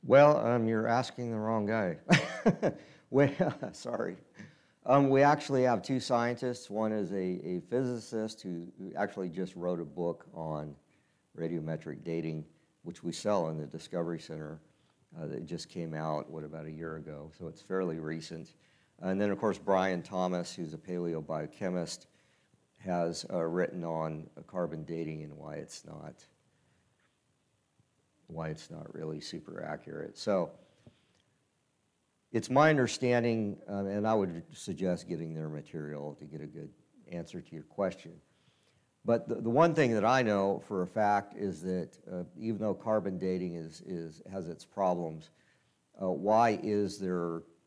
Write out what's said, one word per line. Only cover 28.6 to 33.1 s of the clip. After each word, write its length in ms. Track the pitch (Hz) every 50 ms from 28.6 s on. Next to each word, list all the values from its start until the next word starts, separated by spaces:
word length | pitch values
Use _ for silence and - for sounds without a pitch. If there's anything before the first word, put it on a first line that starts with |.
| - -
not 240 | - - - - -
really 280 | - - - - 151
super 420 | 151 - - 165 156 - 85 - 78
accurate. 540 | 78 78 - - - 76 76 76 - - -
So 340 | - - 101 95 85 80 - - - _ _ _ _ - _ _ _ _ _ _ _ _ _ _ _ _ _ _ _ _ _ _ _ _ _ _ _ _ _ _ _ _ -
it's 160 | 117 107 -
my 200 | 123 139 151 156
understanding, 880 | 156 143 127 113 - - - 123